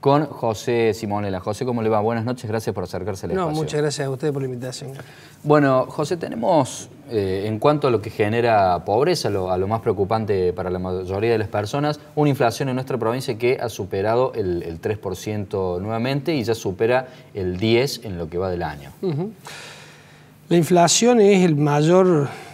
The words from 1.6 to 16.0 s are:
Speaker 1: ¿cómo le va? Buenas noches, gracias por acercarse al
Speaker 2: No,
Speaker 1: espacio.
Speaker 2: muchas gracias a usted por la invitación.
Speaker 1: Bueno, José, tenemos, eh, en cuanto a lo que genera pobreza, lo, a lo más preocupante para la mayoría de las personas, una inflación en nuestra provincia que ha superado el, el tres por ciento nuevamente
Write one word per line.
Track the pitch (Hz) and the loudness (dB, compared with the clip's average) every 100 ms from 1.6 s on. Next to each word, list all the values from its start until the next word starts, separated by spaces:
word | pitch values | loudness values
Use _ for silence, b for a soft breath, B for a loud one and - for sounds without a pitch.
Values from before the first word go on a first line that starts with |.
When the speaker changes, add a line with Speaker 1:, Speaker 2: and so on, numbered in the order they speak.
| 127 | -4
Speaker 1:
¿cómo | 120 | -2
le | 110 | 0
va? | 110 | 2
Buenas | 104 117 113 | 2 -2 -4
noches, | 123 107 | -6 -4
gracias | 110 110 110 | -4 -4 -6
por | |
acercarse | 90 92 90 95 98 | -6 -8 -8 -8 -4
al | |
Speaker 2:
No, | 190 | -2
Speaker 1:
espacio. | 175 156 | -2 -2
Speaker 2:
muchas | 151 151 | -4 -2
gracias | 151 139 139 | -2 -2 -6
a | |
usted | 131 156 | -4 -4
por | 139 | -4
la | 135 | -6
invitación. | 123 127 127 123 135 127 B B B | -8 -10 -10 -14 -14 -18 B B B
Speaker 1:
Bueno, | 147 151 143 131 - | 4 4 6 4 0
José, | - 151 180 | -4 -4 -4
tenemos, | - - 226 170 123 - - - - | -6 -4 2 2 2 -4 -14 -18 -4
eh, | 113 98 95 104 | -2 0 -2 -2
en | 107 | 2
cuanto | 143 151 143 | 2 4 2
a | |
lo | 113 | 0
que | 104 | -2
genera | - 104 117 117 110 92 87 82 | -2 0 2 4 4 4 2 0
pobreza, | 104 151 170 117 | 2 2 2 0
lo, | 101 92 | -2 -2
a | 92 | -2
lo | 95 | 0
más | 113 | -2
preocupante | 120 98 95 110 107 98 90 | -2 0 0 0 0 0 0
para | 90 90 | 0 -4
la | 92 | -4
mayoría | 92 92 92 95 113 | -4 -6 -4 -2 0
de | 113 | 0
las | 104 | 0
personas, | 107 104 143 147 147 B - | -4 -4 -2 -2 -4 B 0
una | 147 | 0
inflación | 135 123 117 139 | 4 0 0 -4
en | 127 | -4
nuestra | 127 113 | -4 -2
provincia | 113 123 131 110 | -2 -2 -4 -2
que | 120 135 | 0 0
ha | 120 | -4
superado | - 95 98 101 117 131 123 | -8 -6 -2 0 2 0 -2
el, | 95 87 | -2 -2
el | 85 82 | -6 -6
tres | 101 104 | -6 -4
por | 98 90 | -6 -8
ciento | - 107 98 101 92 87 | -6 -6 -4 -4 -2 -2
nuevamente | 101 113 | -4 -4